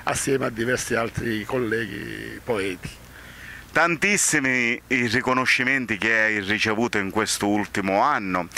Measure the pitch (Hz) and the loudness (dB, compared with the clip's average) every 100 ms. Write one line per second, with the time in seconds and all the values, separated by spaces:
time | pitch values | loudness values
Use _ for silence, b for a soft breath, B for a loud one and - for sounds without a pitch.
0 | B 139 - 135 131 117 117 123 - 113 | B -2 0 0 0 -2 -2 -2 0 -2
1 | 117 - 117 107 104 127 117 113 107 - | -2 -4 -4 -4 -2 -2 -2 -2 -4 -8
2 | 113 107 110 113 - 110 95 90 - - | -10 -10 -10 -10 -4 -2 -2 -4 -10 -14
3 | - B B B B B B 156 170 156 | -20 B B B B B B 2 4 4
4 | 196 202 - 156 131 127 117 120 - 127 | 2 2 2 2 2 2 2 -2 -2 0
5 | 120 120 123 127 123 - 127 135 117 104 | 2 2 2 2 2 2 2 0 0 0
6 | 107 113 110 107 95 104 110 107 117 107 | 2 4 4 2 0 0 0 2 0 0
7 | 95 101 107 - 104 104 98 104 98 98 | 0 0 0 0 2 2 0 -2 0 2
8 | 135 135 98 90 85 | 2 2 -2 -4 -4